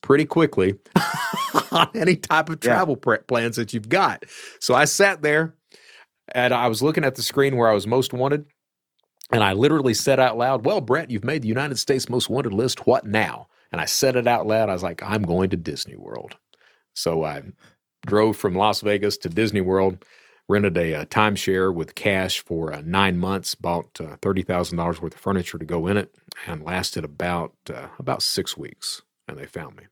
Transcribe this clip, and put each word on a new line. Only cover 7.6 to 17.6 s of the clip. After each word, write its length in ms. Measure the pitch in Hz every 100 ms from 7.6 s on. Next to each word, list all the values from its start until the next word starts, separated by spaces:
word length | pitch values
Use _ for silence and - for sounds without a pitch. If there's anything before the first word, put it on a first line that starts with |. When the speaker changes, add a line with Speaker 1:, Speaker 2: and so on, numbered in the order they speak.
| 113
Speaker 1:
I 60 |
was 120 | 107 101
most 240 | 127 123
wanted, 340 | 123 135 147 147 _ _ _ _ _ _ _ -
and 100 | 120
I 100 | 101
literally 400 | 95 143 156 131
said 260 | 107 - 131
out 180 | 127 113
loud, 260 | 123 131
"Well, 160 | 120 202
Brett, 300 | 120 139 151
you've 140 | 113
made 180 | 117 156
the 60 | 110
United 300 | 113 143 123
States 300 | - 135 -
Most 220 | 123 -
Wanted 220 | 127 123
list. 340 | 98 123 - -
What 180 | 127 107
now?" 420 | 107 95 58 - _ _
And 80 | 80
I 40 | 78
said 280 | - 135 123
it 120 | 120
out 180 | 120 104
loud. 220 | 110 107
I 60 |
was 80 | 92
like, 180 | 87 85
"I'm 200 | 98 107
going 280 | 92 87 95
to 60 | 92
Disney 400 | 82 71 - 50
World." 400 | 50 55 - - _ _ _ _ _
So 300 | - - 80
I 180 | 78 76 90 -